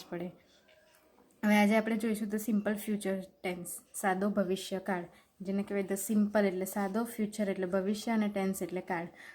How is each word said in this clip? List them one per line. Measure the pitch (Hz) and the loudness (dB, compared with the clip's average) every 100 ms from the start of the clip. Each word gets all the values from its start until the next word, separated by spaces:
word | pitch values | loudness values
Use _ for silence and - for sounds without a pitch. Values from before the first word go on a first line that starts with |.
| - | -6
પડે. | 175 180 - _ _ _ _ _ _ _ _ _ _ | -8 -8 -10 _ _ _ _ _ _ _ _ _ _
હવે | 208 208 | 4 8
આજે | 202 220 | 8 6
આપણે | 220 220 | 4 0
જોઈશું | 226 214 214 | 0 0 -2
the | 214 | -2
simple | 240 208 202 208 - | 0 0 2 -2 -2
future | 208 196 190 185 _ | -2 0 -2 -4 _
tense | 185 175 175 - - | -6 -6 -8 -12 -12
સાદો | - 202 185 202 | -2 0 2 2
ભવિષ્યકાળ, | 196 180 190 - 190 190 180 175 - _ _ | 2 2 0 -2 -4 -2 -4 -6 -14 _ _
જેને | 190 196 | -4 -4
કહેવાય | 202 202 | -2 -2
the | 190 196 - | -2 -4 0
simple | 208 202 214 202 | 2 4 4 2
એટલે | 185 | 0
સાદો, | 190 214 196 214 | -2 -2 -2 -2
ફ્યુચર | 233 - 208 214 196 | -4 -4 -4 -2 -2
એટલે | 190 180 | 0 0
ભવિષ્ય | 196 190 214 233 | 0 0 -2 0
અને | 226 208 | 0 0
ટેન્સ | 202 190 190 | 0 -2 -2
એટલે | 170 185 | -4 -6
કાળ. | 180 175 175 - - | -4 -6 -6 -12 -20